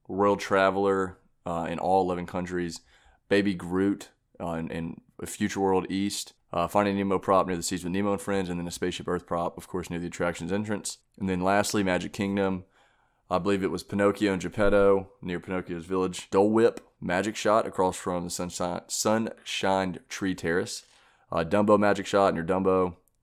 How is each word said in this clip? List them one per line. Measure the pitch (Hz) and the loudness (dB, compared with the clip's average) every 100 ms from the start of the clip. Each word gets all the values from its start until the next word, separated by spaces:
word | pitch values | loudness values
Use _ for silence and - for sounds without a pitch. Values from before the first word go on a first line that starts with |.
| - | -10
World | 95 101 98 | 0 2 2
Traveler, | - 98 95 95 98 95 92 - _ _ | 2 4 4 4 2 2 -2 -8 _ _
uh, | 87 85 82 | -6 -4 -4
in | 85 | -4
all | 90 95 | 0 2
eleven | 90 90 87 | 2 -2 -4
countries, | 92 90 90 85 80 _ _ _ _ - | -6 -4 -4 -6 -8 _ _ _ _ 0
Baby | 101 101 | 2 2
Groot, | 87 85 92 98 101 - _ _ - | -2 -2 0 2 0 -8 _ _ -10
uh, | 85 | -6
in, | 82 82 | -6 -6
in | 82 82 - _ - 85 | -6 -8 -10 _ -14 -12
Future | - 104 98 | -4 -4 0
World | 98 92 - | 2 2 0
East, | 95 101 - - _ - | -4 -4 -6 -10 _ -8
uh, | 85 85 | -4 0
Finding | 104 101 98 | 2 2 0
Nemo | 98 92 | 0 0
prop | - 95 82 | 4 2 4
near | 87 | -2
the | |
Seas | - 90 | -4 -4
with | 87 | -2
Nemo | 95 101 | 0 0
and | 98 | -2
Friends, | - 98 90 | -2 -2 -2
and | 87 | -6
then | 87 | -6
a | |
Spaceship | - 92 87 - | -4 -6 -4 -4
Earth | 87 - | -6 -4
prop, | 85 85 - | -4 -4 -6
of | - | -8
course, | 90 82 | -8 -6
near | 87 | -6
the | 87 | -6
attraction's | - 87 85 85 | -2 -2 -2 -4
entrance. | 101 107 101 - - _ - | -4 -4 -6 -6 -12 _ -8
And | 95 | -4
then | 90 | 0
lastly, | 92 101 98 107 | 2 2 2 0
Magic | 95 90 87 | 2 0 -2
Kingdom. | - 98 98 95 92 - _ _ _ _ _ - | -4 -2 0 0 -2 -10 _ _ _ _ _ -4
I | 90 | -2
believe | 98 98 | 0 0
it | 92 | 0
was | 90 | -4
Pinocchio | - 101 101 101 104 | -4 2 2 4 2
and | 95 | 2
Geppetto | 85 107 101 101 98 98 95 _ | -2 2 4 6 6 4 0 _
near | 90 87 | -8 -6
Pinocchio's | - 92 90 87 80 | -4 -6 -6 -10 -4
Village. | 92 92 87 - | -2 -2 -4 0
Dole | 95 104 | 4 4
Whip | 110 113 - - - | 6 4 2 -20 -10
Magic | 90 90 104 | -2 0 0
Shot | 107 104 110 - | -2 2 2 2
across | - 92 85 | 0 0 0
from | 95 90 | -4 -4
the | 87 | -6
Sunshine, | - 90 - 90 87 - | -6 -8 -4 -4 -6 -8
Sunshine | - 107 110 110 - - - 98 95 92 82 - | -2 0 2 0 -8 -10 -4 0 2 0 -4 -12
Tree | - 95 90 | -4 -4 -2
Terrace. | 82 87 110 - - _ _ _ - | -2 -2 -2 -10 -14 _ _ _ -6
Uh, | 85 | -4
Dumbo | 80 101 104 104 | 0 2 6 6
Magic | 104 98 95 | 6 2 0
Shot | 101 98 | 4 4
near | 82 | 2
Dumbo. | 82 92 95 92 90 87 _ _ | 0 0 2 2 0 -4 _ _